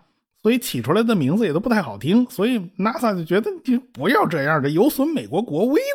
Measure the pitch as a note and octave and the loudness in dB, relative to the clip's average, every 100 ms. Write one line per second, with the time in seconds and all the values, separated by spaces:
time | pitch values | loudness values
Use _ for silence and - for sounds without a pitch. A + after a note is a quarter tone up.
0 | _ _ _ _ G#3+ B3 - C3+ A2+ F#3+ | _ _ _ _ 0 0 -2 -6 0 0
1 | A#3 G#3 C3 G3 G#3 D3 B3 A3 C#3 G#2 | 2 2 2 2 0 0 0 0 -2 -6
2 | C3 A3 B3 - A#3+ B3 F3+ - G3+ C4 | 2 2 2 0 -2 -2 -6 -4 -4 0
3 | A#3 F#3 D#3+ F3+ D#4 F#4 - B3 - - | -2 -2 0 0 0 -6 -2 -2 -2 -4
4 | D#3 G#4 F4+ D#3 C#3 D#3 C3+ D#3 C4+ - | 0 2 2 0 0 0 0 2 2 2
5 | C#4+ C#4+ G#2+ D#3 A#3+ D3+ A#3 D#4+ C5+ | -2 -2 -4 -4 -2 0 2 2 0